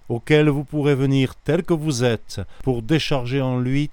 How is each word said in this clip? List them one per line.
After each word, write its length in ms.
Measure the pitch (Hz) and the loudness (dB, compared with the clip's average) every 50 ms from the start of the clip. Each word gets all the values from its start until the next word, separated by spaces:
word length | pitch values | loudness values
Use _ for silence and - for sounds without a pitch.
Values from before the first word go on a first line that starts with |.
| - - | -10 -8
auquel 400 | 120 117 - - 151 151 151 151 | -8 -6 0 4 4 6 6 4
vous 160 | 139 143 143 | 2 0 -2
pourrez 300 | - - 151 151 147 143 | -4 -4 0 2 2 2
venir 400 | 127 135 139 135 135 131 123 - | 2 2 2 2 2 2 0 -2
tel 280 | - - - 147 175 | -6 -4 -2 -2 -2
que 120 | 180 - 175 | 0 0 -2
vous 300 | 160 151 156 143 113 127 | -2 0 -2 -2 0 0
êtes 360 | 123 117 - - - - - 92 - - - | 0 0 -2 -4 -10 -12 -12 -12 -10 -12 -6
pour 180 | - 135 127 117 | -4 -2 -2 -2
décharger 600 | 110 110 156 - - - 151 135 120 120 131 135 | 0 0 0 0 0 0 -2 -2 -2 -2 -2 -2
en 180 | 131 131 127 123 | -2 0 -2 -2
lui 300 | 123 127 131 143 147 143 | -2 0 0 0 -2 -2